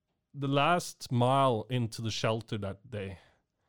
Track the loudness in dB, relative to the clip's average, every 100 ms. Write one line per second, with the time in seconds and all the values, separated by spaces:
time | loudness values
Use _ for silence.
0 | _ _ _ -8 0 2 4 2 -2 -12
1 | -4 2 4 4 4 2 -2 -2 -2 -4
2 | -6 -2 -2 -2 -4 -6 -6 -10 -12 -10
3 | -10 -12 _ _ _ _